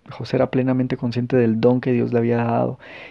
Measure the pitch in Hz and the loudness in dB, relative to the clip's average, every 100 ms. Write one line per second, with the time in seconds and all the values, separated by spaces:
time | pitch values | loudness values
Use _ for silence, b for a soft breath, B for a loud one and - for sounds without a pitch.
0 | - - 120 127 127 131 131 127 127 127 | -20 -14 -4 0 0 0 0 0 -2 -2
1 | 123 120 120 131 117 110 120 123 131 123 | -4 -4 0 2 2 4 4 2 2 0
2 | 117 120 117 117 117 117 123 127 B B | 2 0 0 0 0 0 -2 -4 B B
3 | B | B